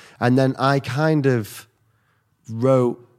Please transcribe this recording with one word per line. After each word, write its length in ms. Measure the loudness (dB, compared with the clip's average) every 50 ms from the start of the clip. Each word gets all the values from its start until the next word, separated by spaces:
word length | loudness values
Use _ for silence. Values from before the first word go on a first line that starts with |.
| -20 -20 -10 _
And 180 | 0 2 2
then 180 | 4 2 2 0
I 220 | 0 0 0 0 0
kind 460 | -2 -4 -4 -2 0 0 0 2 2
of 420 | 0 0 0 -4 -8 -14 -20 -20 _ _ _ _ _ _ _ _ _ _ _ _ _ _ _ _ -14
wrote 540 | -8 -2 0 2 2 2 2 0 -4 -6 -16 _ _